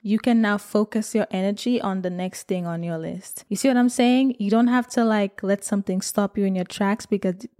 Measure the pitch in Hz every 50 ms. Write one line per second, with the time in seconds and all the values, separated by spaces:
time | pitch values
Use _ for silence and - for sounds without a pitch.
0 | - 202 214 214 - 247 233 226 220 208 208 202 - - - 208 214 214 - 220
1 | 220 - - 214 196 - - 185 190 202 202 - - 240 247 240 - 196 190 190
2 | 180 180 175 180 185 185 - - - - 190 180 175 170 165 170 170 170 165 160
3 | 160 156 165 185 - - - - - - 208 - - 269 254 247 247 247 - -
4 | 240 247 247 262 269 269 240 - 202 202 220 226 247 240 247 247 240 - - 247
5 | 226 220 214 208 202 196 - - - 190 202 196 - - 208 202 196 - 185 190
6 | - - - 208 202 190 - 208 196 196 190 185 180 - - - 202 196 208 -
7 | - - 214 190 - 185 180 190 - - _